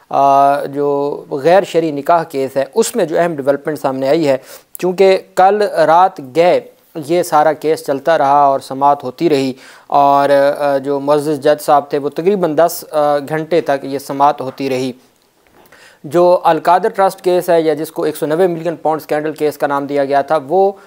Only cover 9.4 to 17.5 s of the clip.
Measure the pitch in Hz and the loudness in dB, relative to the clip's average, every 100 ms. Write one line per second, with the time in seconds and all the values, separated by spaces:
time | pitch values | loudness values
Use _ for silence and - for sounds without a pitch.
9.4 | 135 127 - - - 143 143 139 139 139 | 0 -6 -16 -20 -4 2 4 2 4 2
10.4 | 139 147 143 139 135 143 139 147 147 147 | 2 0 -2 -2 -2 -4 0 0 0 -2
11.4 | 143 147 - 147 139 147 139 143 165 202 | 0 0 2 0 0 -4 -4 -2 0 0
12.4 | 175 147 170 - - 151 147 147 139 156 | 0 2 0 -2 -6 -2 0 0 -2 -6
13.4 | 156 165 151 139 139 139 - 139 143 143 | -2 -2 0 -4 -4 -10 -8 0 2 2
14.4 | 131 131 135 127 127 120 _ _ _ _ | -6 -8 -6 -4 -4 -8 _ _ _ _
15.4 | _ _ _ - - _ 156 160 175 180 | _ _ _ -20 -20 _ -4 2 4 4
16.4 | 165 160 151 180 214 196 190 185 185 180 | 2 0 2 2 0 0 -2 0 -2 0
17.4 | 175 | 2